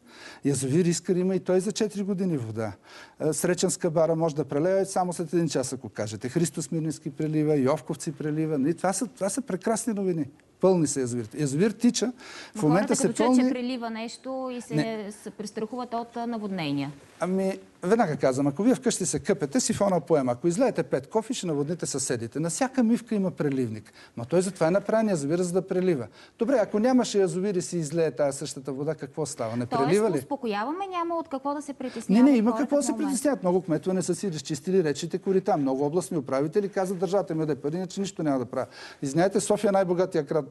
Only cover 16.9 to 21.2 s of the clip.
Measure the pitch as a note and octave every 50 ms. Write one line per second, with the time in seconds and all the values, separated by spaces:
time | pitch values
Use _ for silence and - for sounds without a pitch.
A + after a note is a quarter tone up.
16.9 | C#3+ - - - - - E3 F3+ F#3 F#3+ F#3+ F#3+ F#3+ F#3+ - - - _ - F3+
17.9 | G#3+ A3+ A#3 D#3+ C#3+ - - C3+ B2+ C3 C#3 C#3+ C#3+ - G3+ B3+ B3 B3+ - A#3
18.9 | - - F#3+ E3 - - - - G3+ - A3+ A3+ - C4 - - A3 - G3+ G3+
19.9 | F#3 E3+ E3 - E3 D3 C3 B2 B2 B2 - F3 E3+ F#3+ C4+ A#3 F#3 - D#3 -
20.9 | - C#3 C3 - - A3